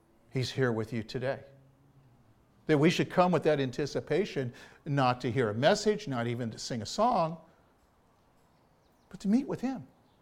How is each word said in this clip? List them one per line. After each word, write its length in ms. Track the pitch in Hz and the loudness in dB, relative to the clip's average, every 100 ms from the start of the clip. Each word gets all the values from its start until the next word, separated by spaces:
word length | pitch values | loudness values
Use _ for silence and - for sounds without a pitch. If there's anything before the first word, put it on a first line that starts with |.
| _ _ _ | _ _ _
He's 180 | 131 120 | -4 -4
here 220 | - 127 | 0 0
with 220 | 110 110 | 0 -4
you 100 | 117 | -6
today. 380 | 104 127 127 110 - - - _ _ _ _ _ _ _ _ _ - | -6 -6 -4 -6 -10 -20 -20 _ _ _ _ _ _ _ _ _ 2
That 120 | 151 | 4
we 100 | 131 | 4
should 220 | - 147 | 4 0
come 200 | - 180 | 2 4
with 120 | 160 | 4
that 160 | 160 147 | 2 2
anticipation, 920 | 131 139 143 135 - 151 202 143 123 - - - - | 0 -4 -4 -6 -2 -2 -2 -4 -6 -10 -20 -16 -4
not 340 | 143 127 123 | 2 2 2
to 80 | 131 | 0
hear 200 | 120 110 | 0 0
a 40 | |
message, 540 | 107 151 202 214 208 143 | 2 4 4 2 -2 -4
not 180 | 127 117 | -4 -4
even 240 | 120 117 | -4 -6
to 80 | - | -8
sing 240 | - 123 | -8 -8
a 40 | 107 | -6
song, 520 | - 233 220 160 175 - _ _ _ _ _ _ _ _ _ _ _ _ _ _ _ _ | 0 2 2 0 -4 -14 _ _ _ _ _ _ _ _ _ _ _ _ _ _ _ _
but 100 | - | -6
to 80 | 196 | 2
meet 200 | 240 277 | 2 2
with 140 | 180 | -4
him. 220 | 254 240 - _ _ _ | -4 -6 -10 _ _ _